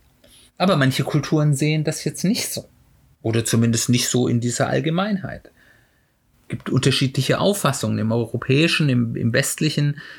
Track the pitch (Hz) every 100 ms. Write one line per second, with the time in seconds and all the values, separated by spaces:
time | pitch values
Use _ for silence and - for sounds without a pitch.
0 | _ _ _ - _ _ 185 160 135 -
1 | 139 151 - 156 151 135 151 156 156 147
2 | 156 - 180 240 - - - _ _ _
3 | _ _ 113 113 110 117 117 117 - 120
4 | - 123 123 120 120 - 131 135 147 170
5 | 202 196 - - - _ _ _ _ _
6 | _ _ _ _ _ - - 131 135 127
7 | 131 135 131 127 175 202 143 127 110 107
8 | 110 117 113 120 - 135 170 - 151 123
9 | 117 - 113 120 - - 156 147 147 143
10 | -